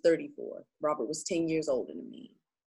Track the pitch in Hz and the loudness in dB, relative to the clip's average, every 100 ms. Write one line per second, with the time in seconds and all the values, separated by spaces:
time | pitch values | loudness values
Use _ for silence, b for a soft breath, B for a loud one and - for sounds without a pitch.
0 | 170 156 147 - - - - - 151 151 | 6 6 2 -10 -10 -10 -16 -4 0 0
1 | 117 156 - 170 165 160 151 127 85 78 | -2 -4 -2 0 2 0 2 0 -2 -8
2 | 57 - - - _ _ _ | -12 -14 -18 -20 _ _ _